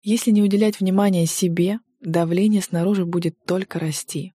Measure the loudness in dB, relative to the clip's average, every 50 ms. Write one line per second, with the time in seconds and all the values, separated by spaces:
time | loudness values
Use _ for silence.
0 | _ -2 -2 0 2 2 4 4 4 4 2 2 2 0 0 0 -2 0 2 2
1 | 2 2 2 2 0 0 0 -2 -2 0 2 0 0 0 0 -6 _ _ _ _
2 | -8 -2 0 0 0 2 0 2 2 2 2 0 0 -2 -2 -2 0 0 0 0
3 | -2 -2 -4 -2 -4 -4 -6 _ _ -4 -4 -4 -4 _ -6 -6 -6 -4 -6 -8
4 | -10 -10 -10 -10 -10 -12 _ _